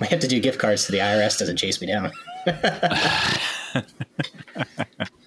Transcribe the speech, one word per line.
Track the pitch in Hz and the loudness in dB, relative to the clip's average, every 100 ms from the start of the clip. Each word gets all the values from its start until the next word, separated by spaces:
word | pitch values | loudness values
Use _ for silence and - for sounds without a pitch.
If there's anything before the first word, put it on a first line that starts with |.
we | 104 | 0
have | 170 | 2
to | 127 | 2
do | 123 | 2
gift | 127 - | 2 2
cards | 107 104 | 2 2
so | - | 2
the | 95 | 2
I | 101 107 | 4 4
R | |
S | 104 - | 4 2
doesn't | 90 87 | 0 0
chase | 98 - | -2 -2
me | 90 | -2
down. | 104 82 - - - 180 | -2 -2 -6 -14 -6 -4
<laughs> | 160 - - - - - - - - - - - 131 - - - - - 156 - - 123 - 107 - 101 _ | 0 -2 0 0 2 2 2 0 0 -2 -6 -4 -4 -4 -10 -10 -6 -6 -8 -12 -8 -8 -6 -6 -6 -10 _